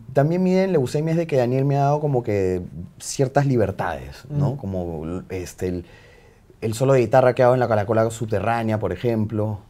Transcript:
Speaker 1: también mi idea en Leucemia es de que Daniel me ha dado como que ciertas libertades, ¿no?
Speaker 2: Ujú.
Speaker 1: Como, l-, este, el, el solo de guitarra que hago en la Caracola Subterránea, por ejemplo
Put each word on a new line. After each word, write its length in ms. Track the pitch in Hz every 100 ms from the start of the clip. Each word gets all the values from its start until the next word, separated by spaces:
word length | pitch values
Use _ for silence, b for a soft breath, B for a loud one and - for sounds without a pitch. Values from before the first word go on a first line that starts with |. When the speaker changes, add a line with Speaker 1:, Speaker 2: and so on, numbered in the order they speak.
| -
Speaker 1:
también 300 | 139 147 175
mi 80 | 185
idea 140 | 185 190
en 80 |
Leucemia 380 | 165 123 147 160
es 60 | 165
de 80 | 165
que 100 | 135
Daniel 260 | 120 131 139
me 120 | 139
ha 40 |
dado 160 | 139 147
como 200 | 151 127
que 380 | 117 101 92 92 90 80 87 -
ciertas 460 | - - 131 143 143
libertades, 800 | 123 95 - 90 71 67 - 135
¿no? 200 | 147 143
Speaker 2:
Ujú. 80 | 139
Speaker 1:
Como, 480 | 101 92 87 80 80
l-, 180 | 87 90
este, 380 | 92 87 - 92
el, 160 | 90 85 B B B B B - -
el 120 | -
solo 200 | 110 135
de 60 | 135
guitarra 340 | 110 131 127
que 100 | 123
hago 100 | 123
en 60 | 127
la 80 | 117
Caracola 420 | 107 101 110 113
Subterránea, 640 | 113 110 101 107 117 110 107
por 120 | 95
ejemplo 680 | 90 120 113 107 110 107 101